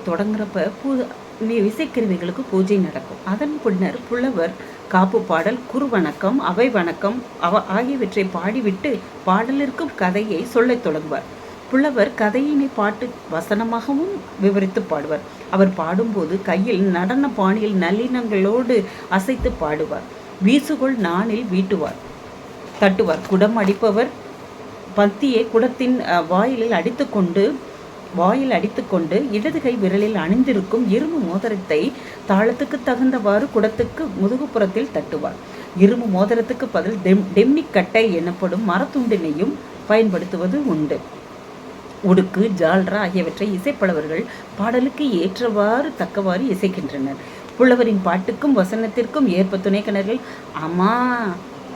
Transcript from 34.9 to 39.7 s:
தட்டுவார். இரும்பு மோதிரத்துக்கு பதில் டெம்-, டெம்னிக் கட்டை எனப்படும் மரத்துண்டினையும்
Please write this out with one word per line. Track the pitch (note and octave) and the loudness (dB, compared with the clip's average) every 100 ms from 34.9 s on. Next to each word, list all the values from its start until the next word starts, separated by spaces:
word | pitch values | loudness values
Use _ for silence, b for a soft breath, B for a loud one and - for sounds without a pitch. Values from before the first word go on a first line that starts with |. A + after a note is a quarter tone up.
தட்டுவார். | D#3+ D3 D#3 D3 - B B B F3+ | -4 -4 -4 -6 -8 B B B 4
இரும்பு | G3 A#3+ A#3 | 6 6 2
மோதிரத்துக்கு | F#3 G3 A#3 A3+ B3 B3+ | 2 4 2 0 -4 -2
பதில் | F3 F3 A3 | -2 -2 0
டெம்-, | F#3 G3 F#3+ | 4 4 4
டெம்னிக் | - A#3+ D4+ - | 4 4 4 2
கட்டை | G3+ F3+ A3 A3 | 0 2 4 4
எனப்படும் | E3+ E3+ F3 F#3 F3+ A3 | 2 0 -2 -2 0 0
மரத்துண்டினையும் | F3 C#4 C#4+ A#3 G3+ D#3+ D3 A3 D4 - | 0 0 0 0 0 0 0 -2 -2 -8